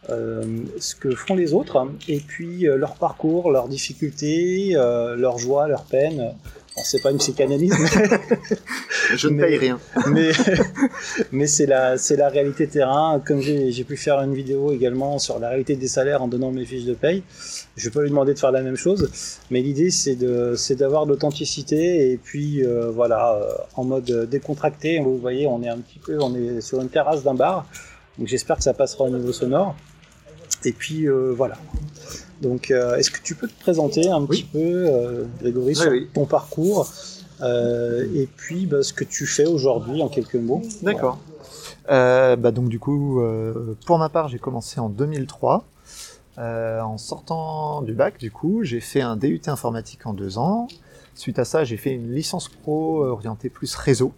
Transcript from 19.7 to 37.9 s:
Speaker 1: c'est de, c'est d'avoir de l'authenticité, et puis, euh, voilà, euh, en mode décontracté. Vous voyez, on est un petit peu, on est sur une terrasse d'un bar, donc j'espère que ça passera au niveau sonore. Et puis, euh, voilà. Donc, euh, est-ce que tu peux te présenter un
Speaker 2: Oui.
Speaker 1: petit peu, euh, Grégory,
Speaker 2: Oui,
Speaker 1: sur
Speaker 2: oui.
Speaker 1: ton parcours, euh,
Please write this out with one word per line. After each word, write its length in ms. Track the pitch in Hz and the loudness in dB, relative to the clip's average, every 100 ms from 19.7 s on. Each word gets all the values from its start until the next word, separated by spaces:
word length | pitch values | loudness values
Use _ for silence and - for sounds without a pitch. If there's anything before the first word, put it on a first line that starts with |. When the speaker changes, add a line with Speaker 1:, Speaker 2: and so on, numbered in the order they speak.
| 139 180 | 2 2
Speaker 1:
c'est 240 | 175 143 | 2 0
de, 400 | 123 123 120 120 | 0 2 2 0
c'est 220 | 120 - 131 | -2 -2 2
d'avoir 300 | 135 151 151 | 2 2 2
de 40 | |
l'authenticité, 1000 | 143 151 147 147 - 139 151 170 175 131 | 2 0 -2 -6 -6 -2 2 2 4 4
et 40 | 123 | 2
puis, 480 | - 143 147 143 | -4 -6 -2 0
euh, 280 | 127 120 117 | 2 0 -2
voilà, 420 | 113 120 110 117 | 0 2 4 4
euh, 160 | 107 104 - - | 2 -2 -6 -8
en 80 | - | -6
mode 460 | 127 131 123 117 113 | -2 -2 0 -2 0
décontracté. 720 | 135 - 143 151 - 156 165 | -2 -4 -2 -2 -2 -2 0
Vous 180 | 131 131 | 0 0
voyez, 300 | 123 127 147 | -2 0 0
on 160 | 120 | 0
est 40 | 120 | -4
un 100 | 117 | -8
petit 200 | 117 - | -10 -16
peu, 220 | - 151 | -6 -2
on 120 | 131 123 | 0 0
est 240 | 120 120 | -2 -4
sur 200 | - 131 | -4 -4
une 100 | 127 | 0
terrasse 340 | 156 147 156 | 0 2 2
d'un 100 | 135 | 0
bar, 320 | 127 160 185 - - - - _ - | 2 2 0 -6 -18 -20 -20 _ -10
donc 100 | 113 | -4
j'espère 300 | - - 156 | -4 -2 0
que 40 | |
ça 100 | - | 0
passera 300 | - 131 - | 2 0 0
au 80 | 131 | -2
niveau 220 | 127 123 | 0 -4
sonore. 420 | 123 127 147 196 - - - - - - - - - | -2 0 2 0 -4 -18 -20 -20 -20 -20 -20 -10 -4
Et 80 | 127 | -4
puis, 340 | 117 - 156 151 | -4 -6 -2 2
euh, 260 | 135 127 120 | 2 2 0
voilà. 200 | 127 - 156 - 147 - - - - - | 0 -2 -10 -8 -8 -14 -18 -18 -18 -4
Donc, 280 | 131 123 - | -2 -2 0
euh, 260 | 127 123 120 | 2 2 2
est-ce 140 | - | 0
que 120 | - | -4
tu 120 | - | -10
peux 120 | 151 233 | -8 -8
te 140 | - | -2
présenter 480 | - 165 143 143 175 | 0 2 2 2 2
un 140 | 165 | 2
Speaker 2:
Oui. 40 | 139 | 2
Speaker 1:
petit 160 | 139 | -2
peu, 140 | - 151 | -2 -2
euh, 640 | 165 180 175 127 120 120 120 120 | 0 2 4 2 0 -4 -8 -4
Grégory, 260 | 123 123 127 | -2 0 0
Speaker 2:
Oui, 80 | 151 | 2
Speaker 1:
sur 140 | 165 | 4
Speaker 2:
oui. 180 | 127 - | 2 2
Speaker 1:
ton 120 | 147 | 0
parcours, 680 | 143 147 - - 170 202 - - - - - - | 2 0 0 0 2 2 0 -8 -18 -18 -20 -6
euh, 640 | 127 120 120 120 120 | -2 0 0 0 -2